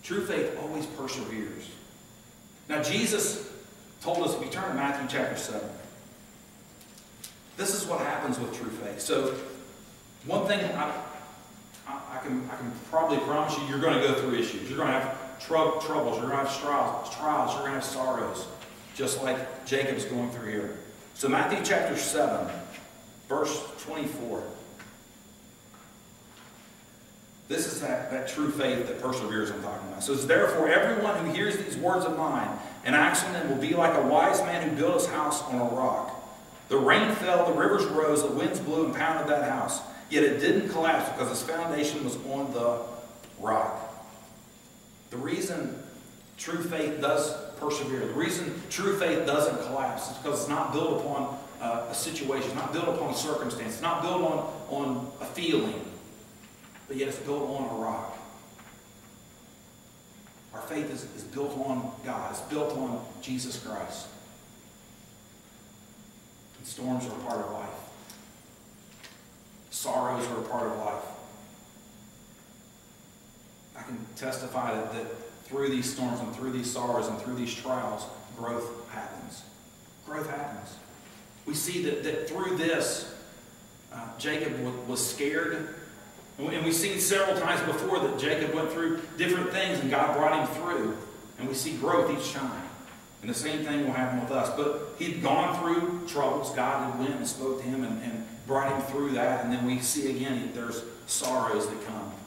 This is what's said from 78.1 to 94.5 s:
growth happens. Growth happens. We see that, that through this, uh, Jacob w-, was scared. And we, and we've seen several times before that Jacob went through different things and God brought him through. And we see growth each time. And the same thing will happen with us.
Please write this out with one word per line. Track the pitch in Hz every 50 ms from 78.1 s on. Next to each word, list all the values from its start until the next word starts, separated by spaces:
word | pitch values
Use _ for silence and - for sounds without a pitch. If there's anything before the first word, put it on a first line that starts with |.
| - - - - -
growth | 117 117 117 117 117 117 - - - - -
happens. | 117 110 - - - - - - - - - - - - - - - - - - - - -
Growth | - 147 151 151 147
happens. | 139 139 - - - - - - - - - - - - - - - - - - - - -
We | 147 151
see | 151 - 175 180 175 -
that, | 147 143 - 143
that | 156 - - - -
through | 156 190 185 185 180 151
this, | 165 160 160 - - - - - - - - - - - - - - - - - - - - - - -
uh, | - 120 117 117 117 -
Jacob | - 156 156 156 156 143 123 127
w-, | 123 123 123 123 -
was | 120 123 - -
scared. | - - - 143 143 156 - - - - - 156 - - - - - - - - - - - - - - -
And | 139 156
we, | -
and | 156 160
we've | 165 165
seen | - - 196 - -
several | - - 196 196 196 190 - -
times | - - - -
before | - 165 - - - 190 185 170
that | 143 135 - -
Jacob | 147 151 156 156 151 - 156
went | 160 156 156
through | - 165 165 160 160 - - - - 160
different | 175 180 180 185 - -
things | - 190 196 190 143 135
and | 131 131
God | - 143 - 147 151
brought | 147 151 156 165 156
him | - - -
through. | - - 170 - - - 107 107 - - - - - - - - -
And | 131 131
we | 135
see | - - 156 -
growth | 123 127 165 196 104 - -
each | - - - -
time. | - - - - - - - - - - - - - - - - - -
And | 107 113
the | 123
same | - 147 156 151 151 151
thing | 147 143 147 139
will | 127
happen | 127 127 127 123 123 123
with | 117 127
us. | 135 127 120 -